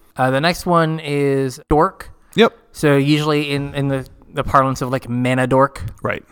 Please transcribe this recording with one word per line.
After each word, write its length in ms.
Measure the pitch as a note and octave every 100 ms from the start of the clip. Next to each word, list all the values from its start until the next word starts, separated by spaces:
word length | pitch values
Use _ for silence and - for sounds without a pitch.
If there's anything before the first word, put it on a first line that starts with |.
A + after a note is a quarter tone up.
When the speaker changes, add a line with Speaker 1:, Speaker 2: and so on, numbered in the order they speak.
| _ -
Speaker 1:
Uh, 140 | C3
the 100 | C3+
next 240 | E3 F3
one 340 | F3+ E3+ D#3+ D#3+
is 640 | D3+ C#3+ C#3 C#3 C3+ - -
dork. 420 | D3+ F#3 - - - _ F#3
Speaker 2:
Yep. 200 | A3+ - _
Speaker 1:
So 240 | - D3 C#3+
usually 540 | C#3 D3+ D3+ D3 D3
in, 240 | C#3+ C#3
in 140 | C#3+ C#3
the, 200 | C3+ B2+ - -
the 120 | C#3+
parlance 360 | B2+ C#3+ C3+ B2+
of, 80 | B2+
like, 180 | C3 B2
mana 360 | A#2+ B2+ B2+ B2
dork. 360 | C3 C3+ - - -
Speaker 2:
Right. 220 | - F2+ -